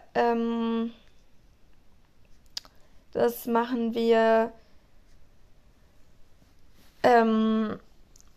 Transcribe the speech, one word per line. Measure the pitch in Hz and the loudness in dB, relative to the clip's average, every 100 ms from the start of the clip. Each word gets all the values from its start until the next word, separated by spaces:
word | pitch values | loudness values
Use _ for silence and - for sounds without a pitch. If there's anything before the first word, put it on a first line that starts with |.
| - 240 | -6 -2
ähm, | 240 233 233 233 226 226 226 - - - - - - _ - - - - - - - - - - - - - - - | 0 0 -2 -4 -4 -4 -6 -10 -20 -20 -20 -20 -20 _ -20 -20 -20 -20 -20 -20 -20 -20 -18 -18 -18 -20 -20 -20 -10
das | - 240 233 247 | -2 -2 -2 -4
machen | 233 240 247 226 | -4 -2 -4 -4
wir, | 233 226 226 226 226 226 - - - _ - - - - - - - - _ - - - - - - - - - - - - | -2 2 2 4 2 0 -6 -20 -20 _ -20 -20 -20 -20 -20 -20 -20 -20 _ -20 -20 -20 -20 -20 -20 -20 -20 -20 -20 -20 0
ähm, | - 240 226 220 220 220 220 - - - - - - | 4 4 4 2 0 0 -4 -8 -18 -20 -20 -20 -18